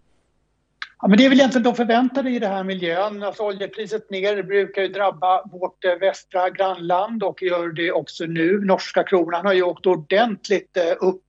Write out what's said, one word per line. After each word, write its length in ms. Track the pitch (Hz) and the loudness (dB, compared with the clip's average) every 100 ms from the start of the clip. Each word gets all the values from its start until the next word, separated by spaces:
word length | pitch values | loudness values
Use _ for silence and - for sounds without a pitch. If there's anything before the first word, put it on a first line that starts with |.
| _ _ _ _ _ _ _ _ - _ | _ _ _ _ _ _ _ _ -18 _
Ja, 60 | 196 | 4
men 100 | 208 | 6
det 80 | 262 | 8
är 40 | |
väl 100 | 262 | 6
egentligen 240 | 269 254 | 4 4
de 120 | 240 240 | 0 0
förväntade 540 | 233 233 254 262 262 | 0 2 2 -2 -4
i 100 | 240 | -4
den 120 | 208 | -4
här 120 | 196 | -4
miljön. 600 | 190 190 175 170 208 208 | -6 -6 -4 -2 -4 -4
Alltså, 200 | 202 - | -8 -6
oljepriset 680 | 208 196 190 - 202 214 - | -6 -6 -8 -8 -8 -8 -8
ner 340 | 190 202 202 | -4 -2 -2
brukar 380 | 185 202 190 196 | -2 -2 -2 -2
ju 60 | 185 | -4
drabba 560 | 190 196 156 180 185 196 | -2 -2 0 0 0 -2
vårt, 400 | 180 180 - 185 | -8 -8 -2 -2
eh, 100 | 175 | 2
västra 540 | 190 - - 185 185 | 0 -2 -4 -2 -2
grannland 760 | 185 190 180 170 180 214 226 | 0 -2 -2 0 0 0 -2
och 180 | 190 151 | -4 -2
gör 260 | 185 175 170 | -2 -2 -2
det 240 | 160 170 | -4 -2
också 340 | 180 151 - 165 | -2 -6 -8 -6
nu. 400 | 165 165 202 196 | 0 2 2 2
Norska 380 | 180 - 185 | 0 2 -2
kronan 420 | 175 185 170 170 196 | 2 2 2 0 2
har 80 | |
ju 100 | 185 | 2
åkt 220 | 180 165 190 | 2 0 0
ordentligt, 920 | 175 151 190 240 190 - 185 - 185 | 0 0 0 2 -2 -2 -2 -2 -2
eh, 180 | 165 180 | -2 0
upp 240 | 185 185 | 0 -2